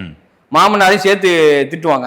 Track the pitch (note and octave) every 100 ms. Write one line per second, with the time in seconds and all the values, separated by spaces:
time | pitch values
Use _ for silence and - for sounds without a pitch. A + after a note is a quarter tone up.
0 | F2+ D2+ _ _ - D3+ G3 G#3 F#3+ G3+
1 | G3 G3 F#3 E3+ D#3 C#3+ C#3+ E3 D#3+ C3+